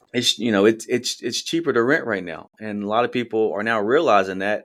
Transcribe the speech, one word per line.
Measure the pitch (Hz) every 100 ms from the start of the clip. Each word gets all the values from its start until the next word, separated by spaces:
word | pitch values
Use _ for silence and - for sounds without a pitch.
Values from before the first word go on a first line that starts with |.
| _
it's, | 123 123 -
you | 117
know, | 101
it's, | 107 110 -
it's, | 123 120 -
it's | 123 123
cheaper | - 165 160
to | 120
rent | 120 160
right | 127 98
now. | 87 80 - -
And | 107 104
a | 101
lot | 110
of | 120
people | 123 117 110 107
are | 90
now | 110 113
realizing | 101 143 151 101 95 95
that, | 98 104